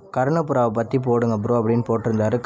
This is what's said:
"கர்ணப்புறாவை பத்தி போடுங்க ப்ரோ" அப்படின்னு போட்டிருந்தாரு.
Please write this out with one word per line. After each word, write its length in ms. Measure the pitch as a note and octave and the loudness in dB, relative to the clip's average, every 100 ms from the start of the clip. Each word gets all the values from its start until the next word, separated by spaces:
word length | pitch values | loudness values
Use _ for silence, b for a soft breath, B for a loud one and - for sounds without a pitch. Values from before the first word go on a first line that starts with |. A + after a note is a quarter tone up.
| - B2+ | -6 -2
"கர்ணப்புறாவை 520 | C3 E3 C#3+ C3 A#2+ | 0 0 0 2 2
பத்தி 300 | A2 A#2 C3+ | 0 -2 -2
போடுங்க 380 | B2 A#2+ A#2 A2 | 0 0 2 0
ப்ரோ" 240 | A2+ A#2+ | 0 0
அப்படின்னு 220 | A2 A#2 A#2 | 2 0 0
போட்டிருந்தாரு. 520 | A2+ A#2 G#2+ G#2+ A#2+ | -2 0 0 0 0